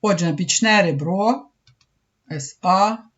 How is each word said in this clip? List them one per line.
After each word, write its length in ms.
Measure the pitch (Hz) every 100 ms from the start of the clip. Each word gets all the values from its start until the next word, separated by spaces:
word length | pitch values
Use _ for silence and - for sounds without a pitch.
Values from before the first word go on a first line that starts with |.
Отже, 300 | 214 180 170
бічне 500 | 147 180 - 220 214
ребро 640 | 175 139 147 185 208 262 - _ _ _ _ _ _ _ _
С 260 | 147 139 -
А 360 | 180 185 208 226 -